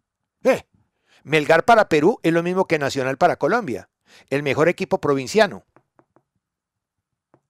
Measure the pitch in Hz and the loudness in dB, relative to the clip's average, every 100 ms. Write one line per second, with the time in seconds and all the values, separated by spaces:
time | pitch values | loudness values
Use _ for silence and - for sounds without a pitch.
0 | _ _ _ _ 247 208 - _ _ _ | _ _ _ _ -2 -2 -4 _ _ _
1 | _ _ 135 156 143 165 190 233 196 156 | _ _ -4 -2 2 2 4 4 4 2
2 | 143 160 165 170 175 185 185 160 135 131 | 2 2 0 0 0 -2 -2 -2 -2 -4
3 | 131 139 175 131 151 226 180 98 - _ | -4 0 0 0 -2 -2 -4 -10 -12 _
4 | _ - _ 135 147 127 165 175 185 - | _ -20 _ -4 -2 -2 -2 -4 -4 -4
5 | 147 139 123 202 208 98 - _ _ _ | -2 -4 -2 0 0 -2 -20 _ _ _
6 | _ _ _ _ _ _ _ _ _ _ | _ _ _ _ _ _ _ _ _ _
7 | _ _ _ _ _ | _ _ _ _ _